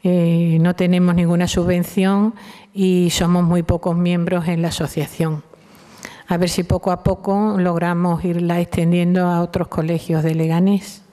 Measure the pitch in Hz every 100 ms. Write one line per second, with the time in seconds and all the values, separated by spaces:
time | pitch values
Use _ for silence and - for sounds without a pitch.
0 | 185 180 170 170 170 160 170 175 180 180
1 | 180 170 170 175 175 - 175 180 175 -
2 | 190 196 214 226 - - - 202 185 180
3 | 175 - 175 175 170 175 165 170 185 170
4 | 175 175 170 175 170 170 170 - 151 -
5 | 147 - 160 151 - - - - - -
6 | - - - 175 175 - 175 180 190 180
7 | - 185 - 196 214 202 180 170 170 175
8 | 175 170 175 175 175 170 170 - 170 175
9 | 175 185 175 170 170 175 165 - 160 170
10 | - 160 160 160 160 165 190 202 - -
11 | _